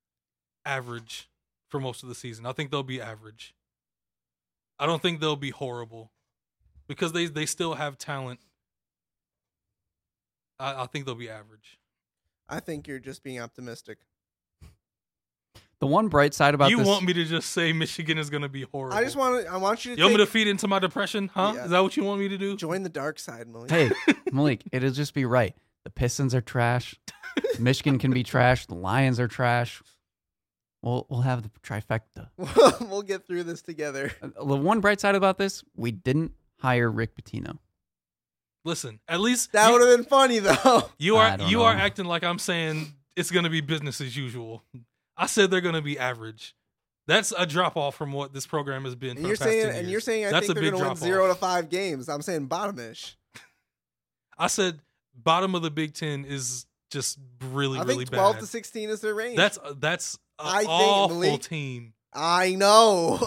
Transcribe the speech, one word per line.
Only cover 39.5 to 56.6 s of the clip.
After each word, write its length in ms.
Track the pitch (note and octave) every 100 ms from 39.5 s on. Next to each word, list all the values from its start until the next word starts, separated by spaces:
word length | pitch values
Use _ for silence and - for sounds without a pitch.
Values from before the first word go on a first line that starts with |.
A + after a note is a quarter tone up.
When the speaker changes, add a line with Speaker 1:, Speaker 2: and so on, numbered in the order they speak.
Speaker 2:
That 140 | G#3 G#3+
Speaker 1:
you, 40 |
Speaker 2:
would've 220 | A#3+ B3 A#3+
been 80 | A#3
funny, 320 | C4+ C4+ A#3
though. 500 | G3 C3+ C4 A#3+ -
<laughs> 40 | -
Speaker 1:
you 180 | D#3+ A3
Speaker 3:
I 140 | A3
Speaker 1:
are, 40 | F#3+
Speaker 3:
don't 120 | -
Speaker 1:
you 120 | A3
are 120 | A3+
Speaker 3:
know. 80 | G#3
Speaker 1:
acting 220 | G3 - F3+
like 160 | E3+
I'm 160 | F3 F3
saying 560 | - E3+ D#3+ D#3 D#3 - _ -
it's 140 | E3+
gonna 200 | F3 E3+
be 100 | D#3+
business 400 | C#3+ D#3+ D3 -
as 160 | C3 B2
usual. 460 | C3 B2 A2+ A2+ _ B2+ A#2 _ _ -
I 100 | F3+
said 240 | - G3
they're 100 | F#3
gonna 220 | F3 E3
be 160 | D3 C#3
average. 560 | B2+ A#2+ A2+ A2 - - _ _ _ _ -
That's 260 | F#3 G#3+ F#3
a 100 | F3
drop 300 | D3+ F3 D#3+
off 180 | C#3+
from 180 | - D3
what 200 | C#3 C#3
this 140 | C3+ -
program 380 | D#3 C#3+ C3+
has 100 | C3+
been 160 | B2 B2+
Speaker 2:
And 80 | B2
Speaker 1:
for 60 | F3
Speaker 2:
you're 80 | G#3+
Speaker 1:
the 80 |
past 60 | A3+
Speaker 2:
saying, 160 | A3 A3
Speaker 1:
ten 40 | -
Speaker 2:
and 20 |
Speaker 1:
years. 100 | F3+
Speaker 2:
you're 80 | G3+
saying 260 | A#3 A3 G#3
I 40 |
Speaker 1:
That's 160 | G#3 G3+
Speaker 2:
think 120 | E3
Speaker 1:
a 20 |
Speaker 2:
they're 100 | D#3
Speaker 1:
big 80 | E3
Speaker 2:
gonna 60 | C#3
win 40 | D3
Speaker 1:
drop 80 |
Speaker 2:
zero 220 | E3 F#3+ F#3+
Speaker 1:
off. 60 |
Speaker 2:
to 60 | F3+
five 280 | F#3 F3+ D#3+
games. 380 | F3 G3 C#3 B2+
I'm 140 | D3
saying 260 | D3 E3 C3+
bottomish. 680 | E3 G3+ D#3 A#2 - - - _ - - _ _ _ _ _ _ _ _ -
Speaker 1:
I 80 | F3
said 320 | - F#3 D#3 _ _ _
bottom 400 | B2+ A#2+ E3 F#3+
of 80 | F3+
the 80 | E3
Big 240 | D3+ D#3
Ten 300 | - D#3 C#3+
is 420 | C#3 C#3 B2 B2